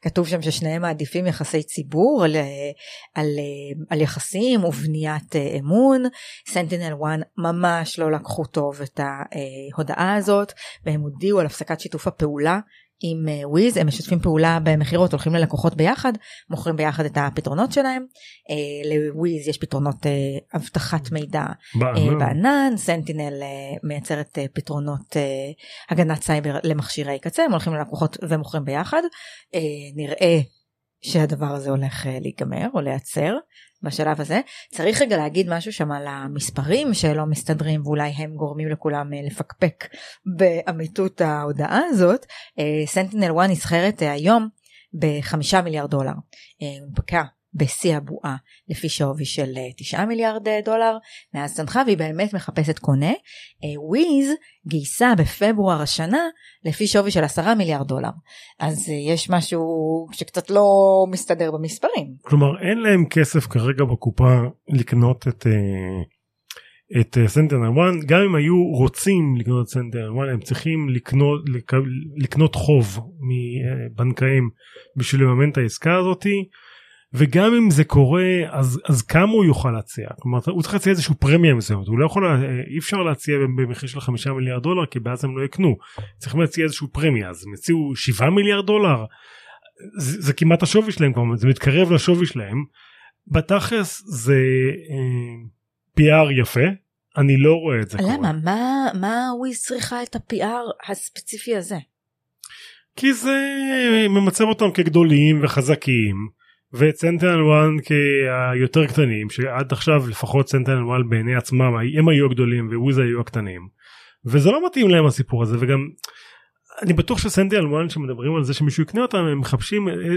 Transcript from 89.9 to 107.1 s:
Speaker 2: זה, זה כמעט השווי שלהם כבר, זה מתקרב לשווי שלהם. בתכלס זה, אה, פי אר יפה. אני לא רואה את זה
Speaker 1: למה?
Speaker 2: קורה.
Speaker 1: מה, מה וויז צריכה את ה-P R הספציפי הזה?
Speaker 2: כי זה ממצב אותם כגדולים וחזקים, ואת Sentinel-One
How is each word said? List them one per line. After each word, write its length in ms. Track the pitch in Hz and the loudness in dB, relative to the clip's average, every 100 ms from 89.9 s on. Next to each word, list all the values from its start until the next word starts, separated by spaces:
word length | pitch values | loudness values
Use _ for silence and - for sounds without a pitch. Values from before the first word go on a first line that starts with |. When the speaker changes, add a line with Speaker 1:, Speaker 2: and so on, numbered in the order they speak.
| 214 | -8
Speaker 2:
זה, 220 | 131 185 | -6 -4
זה 120 | 143 | -2
כמעט 300 | 143 160 165 | 2 4 4
השווי 300 | - 208 220 | 4 2 2
שלהם 200 | - 147 | 2 0
כבר, 100 | 123 120 | 2 0
זה 140 | 117 120 | 2 2
מתקרב 440 | 135 - 143 180 | 4 2 4 4
לשווי 340 | 165 151 175 175 | 4 4 2 2
שלהם. 380 | 127 101 113 143 _ _ _ - _ - | -2 -6 -6 -6 _ _ _ -20 _ -4
בתכלס 760 | 151 156 196 - 226 190 - 190 | -2 0 0 0 -2 -4 -8 -10
זה, 360 | 147 113 139 131 131 131 - 160 | -6 2 2 4 2 0 -2 -8
אה, 560 | 139 127 123 120 117 117 _ _ _ _ | -4 -2 -2 -6 -12 -18 _ _ _ _
פי 180 | - 151 | 4 6
אר 180 | 156 151 135 | 6 4 4
יפה. 280 | 120 127 147 196 _ _ _ - | 0 2 0 0 _ _ _ 2
אני 200 | 139 135 | 4 6
לא 180 | 143 | 6
רואה 260 | 165 160 123 | 4 2 -2
את 100 | 107 | -2
זה 80 | - | -2
Speaker 1:
למה? 160 | 196 277 | 0 0
Speaker 2:
קורה. 160 | 226 | 0
Speaker 1:
מה, 540 | 156 160 208 247 269 269 190 | 0 -2 -2 0 0 -2 -2
מה 280 | 190 233 254 240 | -2 -2 -4 -4
וויז 240 | 262 240 | -6 -6
צריכה 400 | - 247 - 247 | -6 -6 -6 -8
את 140 | 240 - | -8 -10
ה-P 180 | - | -6
R 560 | 226 196 240 233 - - | -4 -4 -4 -8 -10 -10
הספציפי 640 | - - - - 220 240 220 | -10 -10 -14 -14 -14 -6 -4
הזה? 220 | 180 190 139 _ _ _ _ _ - - - - _ - | -4 -10 -10 _ _ _ _ _ -20 -20 -20 -20 _ -2
Speaker 2:
כי 160 | 269 | 0
זה 260 | 247 240 277 277 277 269 269 247 220 214 | 2 0 0 -2 -4 -4 0 2 4 4
ממצב 340 | 196 196 190 | 4 4 2
אותם 260 | 220 220 208 | 0 2 0
כגדולים 720 | 185 165 160 165 147 151 156 | 2 4 6 6 6 6 4
וחזקים, 720 | 143 - 127 147 - 123 107 98 107 _ _ _ _ | 2 0 2 0 2 2 2 -2 -6 _ _ _ _
ואת 220 | 120 147 | 2 2
Sentinel-One 880 | 151 165 | 2 0